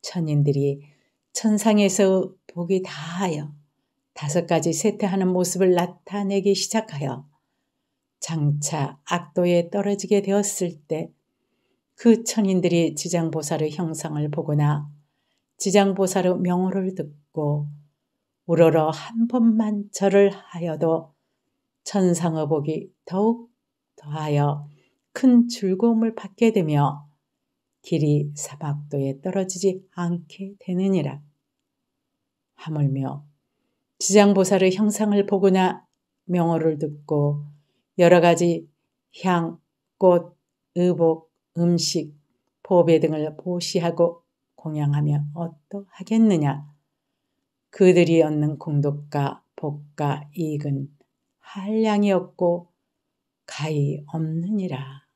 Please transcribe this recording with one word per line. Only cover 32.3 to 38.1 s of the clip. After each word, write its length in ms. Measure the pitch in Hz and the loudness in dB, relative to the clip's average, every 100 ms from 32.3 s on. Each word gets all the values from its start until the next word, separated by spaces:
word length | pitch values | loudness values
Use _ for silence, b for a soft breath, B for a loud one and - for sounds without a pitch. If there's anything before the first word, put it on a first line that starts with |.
| _ _ _ | _ _ _
하물며 680 | - 151 139 135 131 143 - _ _ _ _ _ _ _ | -8 -2 0 -2 -6 -10 -18 _ _ _ _ _ _ _
지장보살의 760 | - 202 202 190 185 196 185 | 2 6 6 4 2 4 2
형상을 500 | 185 214 208 214 202 202 | 2 -2 0 0 0 0
보거나 580 | 196 190 185 180 - _ _ _ _ - | 2 4 4 2 -2 _ _ _ _ -4
명호를 540 | 180 165 160 160 147 | 0 0 2 0 -2
듣고 680 | 151 147 - 151 147 147 - - _ _ _ - | -6 -8 -4 0 0 -2 -8 -20 _ _ _ 2
여러 240 | 175 | 6